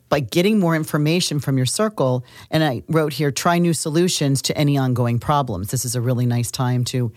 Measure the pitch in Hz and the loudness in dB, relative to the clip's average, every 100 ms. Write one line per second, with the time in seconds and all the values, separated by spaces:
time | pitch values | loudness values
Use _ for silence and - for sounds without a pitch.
0 | - 147 123 165 185 220 170 160 156 156 | -2 -2 0 2 2 4 2 2 0 0
1 | 151 175 - 147 139 135 127 - 214 214 | 2 0 0 -2 0 0 0 0 -2 0
2 | 135 127 - - - 160 156 117 - 160 | 0 0 -4 -18 -4 0 0 -2 -2 0
3 | 151 139 147 - 180 175 170 165 165 151 | 0 0 -2 0 2 2 2 0 0 0
4 | 180 - 143 135 - - 147 143 131 120 | 2 2 0 0 -2 0 0 2 0 0
5 | 120 120 - 147 127 90 104 127 123 120 | 0 0 0 0 0 -4 -4 -6 -4 -4
6 | 117 123 123 120 117 - 127 123 120 131 | -2 0 0 0 -2 -2 -2 0 -2 -2
7 | 117 | -4